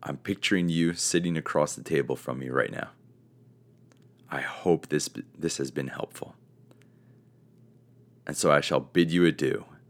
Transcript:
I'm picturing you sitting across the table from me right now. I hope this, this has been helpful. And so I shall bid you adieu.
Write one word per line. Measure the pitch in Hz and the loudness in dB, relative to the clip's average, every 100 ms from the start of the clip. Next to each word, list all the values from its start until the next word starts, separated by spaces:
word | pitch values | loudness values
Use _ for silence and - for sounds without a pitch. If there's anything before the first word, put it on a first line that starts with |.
I'm | - - | -8 -10
picturing | - 101 - 95 87 | -6 -4 0 2 2
you | 82 82 | 2 0
sitting | 85 - 87 87 82 | 0 0 0 0 -2
across | 78 - 76 | -2 0 0
the | - | -2
table | - 78 64 71 | -2 -2 0 -4
from | - 64 | -6 -8
me | 65 | -2
right | 64 57 | 0 0
now. | - - - _ - _ _ - - _ _ _ _ - _ _ | -4 -12 -12 _ -20 _ _ -20 -20 _ _ _ _ -20 _ _
I | 71 | -8
hope | - - - 82 - | -8 -4 2 2 4
this, | 76 - - - - | -2 -2 -10 -16 -6
this | 82 - | -4 -2
has | 67 | -4
been | 67 67 | -4 -6
helpful. | - - - - - _ _ - - - _ _ - _ _ _ _ - _ _ _ - _ - | -8 -10 -10 -14 -16 _ _ -20 -20 -20 _ _ -20 _ _ _ _ -20 _ _ _ -20 _ -10
And | - | 0
so | 85 | 4
I | 73 | 4
shall | - 71 | 4 -2
bid | 65 - 82 | 0 2 4
you | 87 | 6
adieu. | 87 78 67 - - - - | 4 4 -2 -2 -8 -20 -20